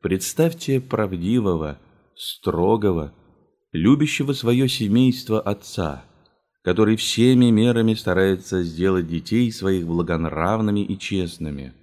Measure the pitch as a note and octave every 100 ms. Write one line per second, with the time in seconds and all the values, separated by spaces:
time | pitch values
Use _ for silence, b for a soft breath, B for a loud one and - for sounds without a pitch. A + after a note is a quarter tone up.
0 | F2+ F#2 - - E3 E3 - C3+ C3 A#2
1 | G#2 F#2 F2+ B2 G2+ E2 D#2 C#2+ _ _
2 | _ _ - - - D#2+ F#2 A2 G#2 E2+
3 | D2 - _ _ _ _ _ E2 F#2 C#3+
4 | D3 - C#3 C3+ A#2 B2 C3 - G#2+ A2+
5 | B2+ B2 - A2 G2+ G2+ - - E2 C2+
6 | - _ _ _ _ _ - F2+ G#2+ A2
7 | - - B2 B2+ B2 A2 A#2 A#2 A2+ A2
8 | - F2+ F#2+ F#2 - F#2+ E2+ D#2+ F#2+ F#2
9 | E2 E2 - A2 A#2+ A2 F#2+ F#2+ E2+ E2+
10 | E2+ E2 E2 D2 E2+ A2 G#2+ G#2 G2+ F#2+
11 | - G2 F2 - D#2 C#2+ C2 -